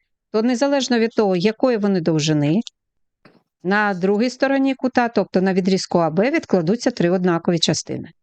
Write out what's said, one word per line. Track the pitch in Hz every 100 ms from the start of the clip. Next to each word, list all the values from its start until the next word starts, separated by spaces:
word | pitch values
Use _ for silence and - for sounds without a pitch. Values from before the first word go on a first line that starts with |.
| _ _ _
то | 214
незалежно | 233 240 285 285 247 240
від | 226
того, | - 208 185
якої | 202 220 262 226
вони | 202 190
довжини, | 170 160 151 151 143 185 - - _ _ _ _ _ _ _ _
на | 175 202 208
другій | 185 190 208 247
стороні | 247 269 277 269
кута, | 262 262 - 233
тобто | 220 180 185
на | 190
відрізку | 185 190 185 - 180
А | 165
Б, | 160 240
відкладуться | 320 - 190 160 233 269
три | - 175
однакові | 185 180 165 175 170
частини. | - 156 - 127 143 -